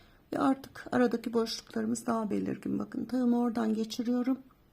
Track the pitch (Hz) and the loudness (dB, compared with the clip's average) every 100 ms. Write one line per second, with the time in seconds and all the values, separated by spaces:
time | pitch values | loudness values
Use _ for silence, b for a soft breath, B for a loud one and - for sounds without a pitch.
0 | B B B - 269 269 - - - 247 | B B B 0 2 2 -2 -14 -2 2
1 | 240 226 233 226 226 - - 226 220 233 | 4 2 0 0 0 -4 -6 -4 -2 -2
2 | - 226 214 202 196 - - 208 208 - | 0 -2 0 -2 -2 -4 -2 -2 -4 -6
3 | - 254 247 240 240 226 220 220 220 - | -4 0 2 4 2 0 0 0 -2 -4
4 | 233 247 247 262 - _ _ | 0 0 2 -2 -4 _ _